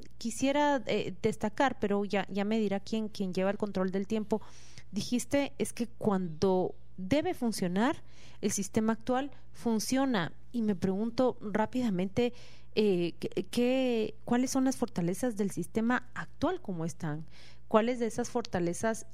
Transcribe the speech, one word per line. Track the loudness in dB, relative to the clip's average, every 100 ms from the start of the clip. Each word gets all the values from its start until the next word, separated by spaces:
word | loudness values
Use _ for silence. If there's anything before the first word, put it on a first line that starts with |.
| -10 -6
quisiera, | -6 0 2 4 4 2
eh, | 0 -2 -2 0
destacar, | 0 0 -2 2 2 2
pero | 0 2
ya, | 2 0 0
ya | 0
me | 0 2
dirá | 2 0
quién, | -2 -4 -2
quién | -2 -2
lleva | 0 0
el | 0
control | -2 0 0
del | 0
tiempo, | -2 -2 0 -2 -2 -10 -10 -10 -6
dijiste, | -4 -2 -2 0 0 0 -2
es | -4
que | -4 -6
cuando | -2 0 2 0 2 4 4 2 -2 -8 -6
debe | 0 2 2
funcionar, | 0 -2 0 0 2 2 0 -6 -10 -10 -4
el | -2
sistema | -2 0 2 2
actual | 0 0 0 0 -6 -10
funciona. | -4 0 2 2 2 4 2 0 -4 -6
Y | 0
me | 0
pregunto | 2 2 0 0 2 2 2
rápidamente, | 0 0 2 2 2 2 0 2 0 0 -8 -10 -2 2
eh, | 4 4 2 -2
¿qué, | -4 -4 -2
qué, | 2 2 2 2 2 0 -4
cuáles | 0 2 2
son | 2
las | 2 2
fortalezas | -2 0 0 0 0
del | 0 -2
sistema | -2 -2 0 2 0 -2
actual | -6 -6 -2 -2 -2
como | -4 -4
están? | -4 -2 -4 -4 -6 -10 -10 -10 4
¿Cuáles | 4 4 2
de |
esas | -2 -2 -2
fortalezas | -2 0 0 0 0 0 -2 -6